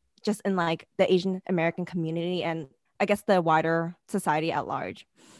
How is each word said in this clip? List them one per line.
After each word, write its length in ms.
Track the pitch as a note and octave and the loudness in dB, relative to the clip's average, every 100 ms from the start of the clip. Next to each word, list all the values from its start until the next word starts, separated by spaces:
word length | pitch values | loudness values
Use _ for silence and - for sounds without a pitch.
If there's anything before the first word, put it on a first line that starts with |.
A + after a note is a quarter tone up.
| _ _ | _ _
just 180 | - G#3 | -4 -2
in, 100 | G3+ F#3+ | 0 0
like, 300 | E3+ E3 - - | 0 -2 -6 0
the 120 | F#3+ | 4
Asian 300 | F#3 F#3 F#3 - | 4 2 -4 -2
American 360 | F3+ E3 E3+ F3 | 0 0 -2 -6
community 560 | F3+ D#3+ E3 E3+ F3+ | -4 -4 -2 -2 -2
and 240 | E3+ E3 D3 _ _ - | -4 -6 -10 _ _ -4
I 60 | G3+ | 0
guess 160 | G3+ | 0
the 200 | - F#3+ | 2 2
wider 540 | E3 D#3+ D#3+ E3 E3 F3 - | 4 4 4 0 -2 -8 -6
society 440 | G3+ F3 D3+ D#3+ | -4 0 0 0
at 140 | D3 - | -2 -4
large. 380 | C3+ F2+ - - _ - - | -6 -6 -10 -18 _ -20 -20